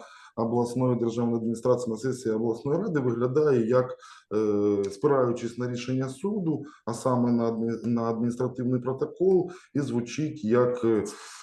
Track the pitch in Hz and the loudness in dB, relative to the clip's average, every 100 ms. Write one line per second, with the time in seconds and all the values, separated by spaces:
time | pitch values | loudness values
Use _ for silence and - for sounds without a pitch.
0 | - - - - 113 120 120 127 127 113 | -12 -20 -10 -4 0 0 0 0 2 2
1 | 117 113 117 117 113 113 127 120 117 110 | 0 0 0 0 -2 0 2 2 0 -4
2 | 131 113 113 110 117 110 139 165 214 151 | -4 -2 -2 0 0 -2 -2 -2 0 0
3 | 123 117 127 135 151 123 110 127 127 - | 0 0 0 2 4 4 4 2 2 -6
4 | - - - 107 107 104 104 101 98 - | -18 -20 -4 0 2 2 2 2 0 0
5 | 147 139 120 117 117 - 123 123 - 131 | 2 4 2 0 -4 -6 -6 -6 -4 -2
6 | 135 - 202 214 160 143 - - - 113 | -2 -4 -4 -2 -2 -4 -6 -12 -8 -2
7 | 131 123 120 117 117 113 117 113 117 117 | 0 2 2 2 2 0 -2 -2 -2 0
8 | 117 113 120 117 127 127 123 127 123 131 | 0 0 -2 -2 -4 -2 -2 0 -2 -2
9 | 147 - 185 185 - - - 143 127 120 | -4 0 4 4 2 -8 -8 -4 -2 -2
10 | 120 - 151 - 107 120 123 123 117 107 | -4 -4 -4 -2 2 4 4 2 2 2
11 | - - - - | 0 -8 -16 -18